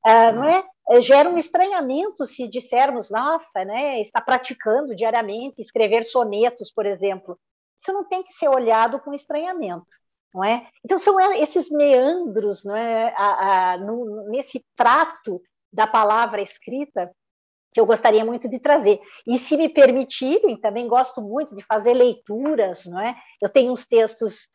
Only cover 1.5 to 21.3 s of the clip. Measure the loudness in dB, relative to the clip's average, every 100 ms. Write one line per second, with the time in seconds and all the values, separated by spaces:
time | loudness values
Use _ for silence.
1.5 | 0 0 0 -4 -4 -6 -8 -12 -10 -10
2.5 | -10 -4 0 0 0 -8 -4 -2 -4 -6
3.5 | -8 -6 -6 -6 -6 -6 -6 -2 -2 -2
4.5 | -8 -2 -2 -2 -4 -2 -2 -4 -8 -12
5.5 | -14 -10 -2 0 0 0 -4 -2 0 -2
6.5 | -2 -12 -6 -6 -4 -6 -6 -12 -20 _
7.5 | _ _ _ -8 -8 -6 -8 -8 _ 0
8.5 | 0 2 2 0 -2 -10 -14 _ -8 -6
9.5 | -8 -8 -10 -14 _ _ _ _ -6 -2
10.5 | -2 -6 _ -4 0 2 4 2 2 -2
11.5 | -2 -4 0 4 4 2 -2 -4 -4 -4
12.5 | -6 -8 -6 -4 -2 -2 -2 -2 0 0
13.5 | 2 0 -2 -6 -8 -8 -12 -8 -8 -8
14.5 | -14 _ _ 2 4 0 -4 -12 -12 _
15.5 | _ _ -2 0 2 2 2 0 -4 -8
16.5 | _ -12 -10 -8 -8 -8 _ _ _ _
17.5 | _ _ 0 2 4 4 2 0 -6 -8
18.5 | -6 2 2 4 0 -2 -18 -4 -4 -2
19.5 | 0 0 6 6 6 -4 -6 -2 0 0
20.5 | 0 -4 -4 -2 0 0 -6 -8